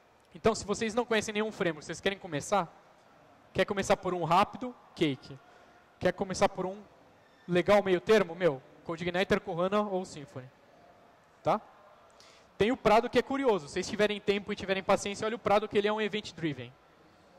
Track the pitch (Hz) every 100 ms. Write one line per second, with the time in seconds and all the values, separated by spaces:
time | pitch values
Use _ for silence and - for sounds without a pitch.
0 | _ _ _ 170 220 214 196 208 226 226
1 | 226 220 214 208 214 214 180 156 143 160
2 | - 196 185 147 - 202 165 - - _
3 | _ _ - - _ - 185 196 - 196
4 | 180 180 160 175 208 220 254 - - -
5 | 151 131 - 135 - - - - _ _
6 | 185 - 190 180 190 - 185 202 202 _
7 | - _ _ _ - 175 170 202 196 175
8 | - 214 175 165 175 131 - - - 165
9 | 175 175 196 196 - 165 185 208 208 185
10 | 185 151 139 135 127 - _ - - -
11 | - _ _ _ 151 208 - - - -
12 | _ - - - _ - 208 262 214 214
13 | 240 247 - 269 269 190 143 180 - 202
14 | 208 208 - 202 202 208 190 190 190 196
15 | 202 202 220 233 214 208 214 208 208 214
16 | 208 208 - - 160 131 123 - _ _
17 | _ _ _